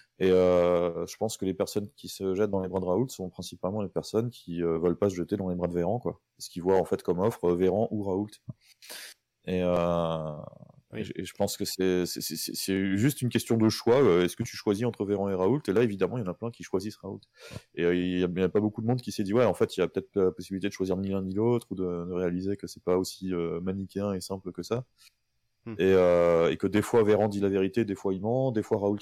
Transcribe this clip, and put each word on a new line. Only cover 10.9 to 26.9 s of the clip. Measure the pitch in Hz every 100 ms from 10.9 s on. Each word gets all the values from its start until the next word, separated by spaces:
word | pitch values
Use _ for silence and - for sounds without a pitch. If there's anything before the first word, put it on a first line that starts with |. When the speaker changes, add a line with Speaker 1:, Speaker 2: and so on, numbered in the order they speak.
Speaker 2:
Oui. | 113
Speaker 1:
et |
je, | 107 -
et | 90
je |
pense | - 101 -
que | 98
c'est, | - 95 92 87
c'est, | -
c'est, | - 80
c'est, | - -
c'est | - 95 98 98
juste | 127 139
une | 123
question | 117 - 113
de | 110
choix. | - - 123
Euh, | 127 87
est-ce | 90 -
que |
tu | 113 -
choisis | - 101 120
entre | 110
Véran | 101 101 98
et |
Raoult ? | 95 92 139 123
Et |
là, | 98
évidemment, | 120 101 92 120
il |
y |
en | 95
a |
plein | 87 101
qui | -
choisissent | 87 95 104 -
Raoult. | 98 104 _ _ - - - -
Et, |
euh, | 85
il | 90 90 90
y |
a, | 90
il | 87
y |
a | 92
pas | 104
beaucoup | 107 107
de | 113
monde | 127
qui | 113
s'est | -
dit, « | 98
Ouais, | 110
en | 120
fait, | 87 113 -
il |
y |
a | 85
peut-être | - - 101
la | 92
possibilité | 90 92 98 98
de |
choisir | - 95 95
ni | 95
l'un | 95
ni | 95
l'autre » | 95 113 120 -
ou | 95
de, |
de | 92 87 87
réaliser | 90 90 87 95 101
que | 87
c'est | -
pas | - 90
aussi, | 92 - 92
euh, | 90 85 85
manichéen | 90 98 95 98 101
et | 95
simple | - 95 92
que | 85
ça. | 85 117 131 _ - _ _ _ _ _ -
Speaker 2:
Hmm. |
Speaker 1:
Et, | 107 95
euh, | 95 90 87 85 85 82
et | -
que | 98
des | 101
fois, | 104